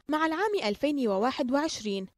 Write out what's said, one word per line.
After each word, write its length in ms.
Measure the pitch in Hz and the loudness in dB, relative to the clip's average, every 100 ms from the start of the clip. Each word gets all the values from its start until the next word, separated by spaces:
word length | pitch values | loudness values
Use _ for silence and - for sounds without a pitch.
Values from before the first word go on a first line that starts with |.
| - | -2
مع 160 | 302 320 | 0 0
العام 260 | 320 427 403 214 | 0 0 0 0
ألفين 420 | 202 285 285 233 | 0 0 0 0
وواحد 440 | 190 240 262 254 | 2 0 0 0
وعشرين. 560 | 277 311 - 214 196 190 | 0 0 -4 -4 -4 -6